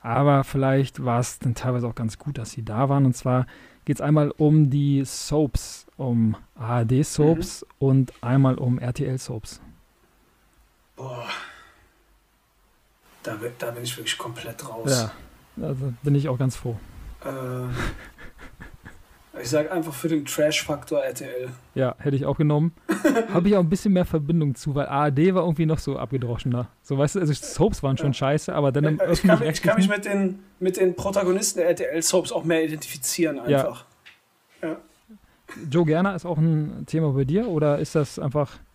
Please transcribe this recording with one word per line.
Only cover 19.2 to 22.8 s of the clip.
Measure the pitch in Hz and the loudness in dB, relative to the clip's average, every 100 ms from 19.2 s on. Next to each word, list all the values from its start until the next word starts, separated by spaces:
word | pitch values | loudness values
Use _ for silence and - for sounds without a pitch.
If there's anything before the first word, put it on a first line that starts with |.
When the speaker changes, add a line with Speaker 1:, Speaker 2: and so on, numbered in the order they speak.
| _ - | _ -12
Speaker 2:
ich | 120 | -2
sag | 151 156 | 0 0
einfach | 180 160 | -2 -4
für | 139 165 | -6 -2
den | 160 | -2
Trash-Faktor | 143 - 151 151 - 147 - 147 | -2 0 0 0 -2 -6 -2 -2
R | 135 | -2
T | 127 135 | -6 -10
L. | 127 127 127 _ | -8 -8 -12 _
Speaker 1:
Ja, | - 127 - | -2 -2 -2
hätte | 147 139 | -2 -2
ich | |
auch | - 139 | -2 0
genommen. | 151 147 165 - | 2 2 0 -2